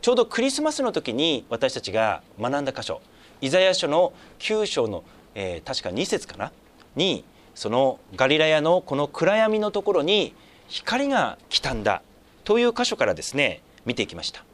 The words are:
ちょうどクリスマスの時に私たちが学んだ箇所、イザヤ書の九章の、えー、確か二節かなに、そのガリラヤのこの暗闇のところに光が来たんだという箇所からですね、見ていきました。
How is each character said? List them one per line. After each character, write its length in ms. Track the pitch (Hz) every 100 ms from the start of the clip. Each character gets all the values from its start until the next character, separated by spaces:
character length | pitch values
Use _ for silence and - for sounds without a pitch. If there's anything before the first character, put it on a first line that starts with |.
ち 60 | -
ょ 20 |
う 40 | 247
ど 100 | 226
ク 160 | -
リ 80 | 269
ス 120 | 269
マ 100 | 311
ス 100 | 294
の 100 | 254
時 220 | 175 151
に 300 | 117 160 139 -
私 240 | 117 131
た 80 | 123
ち 120 | 107
が 300 | 101 110 95 - -
学 220 | 117 143
ん 40 |
だ 80 | 139
箇 100 | 131
所、 180 | 117 - - - - -
イ 80 | 135
ザ 120 | 170
ヤ 120 | 185
書 160 | 180 160
の 240 | 151 175 - - -
九 280 | - 220 208
章 200 | - 117
の、 160 | 92 - - -
え 280 | - 95 85
ー、 20 | -
確 160 | 131
か 80 | 98
二 140 | 92
節 240 | 185 202 -
か 80 | -
な 160 | 110 - _ _ -
に、 300 | - 185 123 - _ -
そ 160 | - 110
の 280 | 117 135 123 - 95
ガ 100 | 131
リ 120 | 151
ラ 80 | 156
ヤ 140 | 156
の 220 | 151 180
こ 140 | - 139
の 120 | 147
暗 280 | - 165 208
闇 220 | 220 214
の 120 | 208
と 120 | 202
こ 120 | 202
ろ 80 | 185
に 320 | 151 208 160 - - - -
光 400 | - - 247 277
が 300 | 262 131 - -
来 100 | -
た 140 | -
ん 100 | 131
だ 200 | 104 95 - - _ _
と 140 | - 214
い 60 |
う 80 | 240
箇 120 | 233
所 120 | 247 226
か 100 | 113
ら 80 |
で 80 | 85
す 120 | -
ね、 280 | 131 135 80 - - -
見 80 |
て 80 | 120
い 40 | 101
き 80 |
ま 80 | 85
し 80 | -
た。 140 | - -